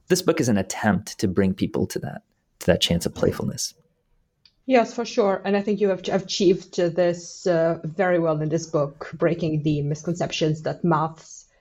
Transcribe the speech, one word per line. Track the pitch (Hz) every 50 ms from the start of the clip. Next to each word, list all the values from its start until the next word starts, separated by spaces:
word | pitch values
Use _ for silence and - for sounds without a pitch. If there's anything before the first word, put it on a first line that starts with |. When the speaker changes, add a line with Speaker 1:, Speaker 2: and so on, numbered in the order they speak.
| _ -
Speaker 1:
this | 175 180 -
book | - 165 -
is | 135 127
an | 107
attempt | 98 95 - - - - 107 98 90 - - - -
to | - 95
bring | 87 98 98 95 92
people | - 90 - - - 90 -
to | - -
that, | - - - - - _ _ _ _ _ _ -
to | -
that | - 85 -
chance | - - 87 85 -
of | - -
playfulness. | - - 95 - - - - - - - - - _ _ _ _ _ _ _ _ _ _ _ _ _ _ _ _ _ _ -
Speaker 2:
Yes, | 262 233 226 233 -
for | - 226
sure. | 214 - 247 208 196 190 190 -
And | 190 202
I | 202 202
think | 214 208 202
you | 208 196
have | 185 180 185
ch-, | -
achieved | - 190 - - - - 202 175 190 170 - - -
this, | - 175 170 170 185 180 175 170 175 - - - - -
uh, | 180 170 160 165 165 170 - -
very | 156 151 - 190 180 180 175
well | 165 165 156 151
in | 156 151
this | 156 165 160
book, | - - 151 143 151 - - - - -
breaking | 156 170 165 170 170 175 160 156 151 147
the | 156 151 147 143
misconceptions | 143 156 151 - 175 170 180 185 - - - 170 156 151 156 -
that | 139 147 - -
maths, | 170 160 147 156 160 156 - - - - - - _ _ _